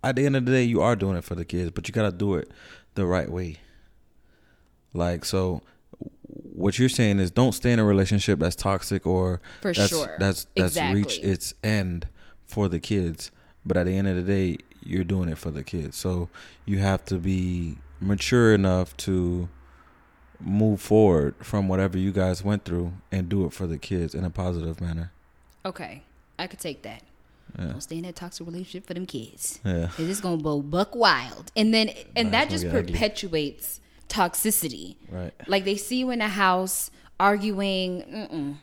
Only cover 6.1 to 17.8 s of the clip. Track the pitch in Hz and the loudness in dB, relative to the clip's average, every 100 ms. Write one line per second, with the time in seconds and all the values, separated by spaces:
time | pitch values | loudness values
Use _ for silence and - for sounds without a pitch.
6.1 | _ - - - - 95 95 127 131 113 | _ -20 -18 -16 -2 0 4 2 4 4
7.1 | 98 92 101 127 95 123 120 104 98 95 | 4 2 4 2 2 2 4 6 6 4
8.1 | 104 95 90 82 - 98 98 - 98 - | 2 2 2 2 0 -2 -2 -2 -2 2
9.1 | 92 92 87 - - 202 175 101 165 127 | 2 2 -2 -6 -8 -4 2 2 2 -2
10.1 | 80 98 92 - - 92 82 143 101 101 | 0 0 0 -4 0 2 2 2 2 0
11.1 | - 98 92 - - 110 107 92 87 - | -2 -2 -2 -4 -6 -2 0 0 -4 -8
12.1 | - - - - - 101 85 - 104 85 | -12 -20 -20 -10 -2 0 0 0 0 0
13.1 | 80 - _ _ _ - 87 90 95 98 | -4 -12 _ _ _ -2 0 2 2 0
14.1 | 90 90 98 92 82 - - - 90 87 | 0 0 2 2 -2 -8 -20 -6 -2 0
15.1 | 95 87 78 - 73 67 90 73 - 92 | 0 0 -4 -6 -8 -6 -6 -6 -6 -4
16.1 | 90 85 - - - - 98 98 95 - | -2 -4 -10 -20 -16 -2 2 2 2 0
17.1 | 95 87 95 92 90 85 71 | -2 0 0 0 -2 -4 -6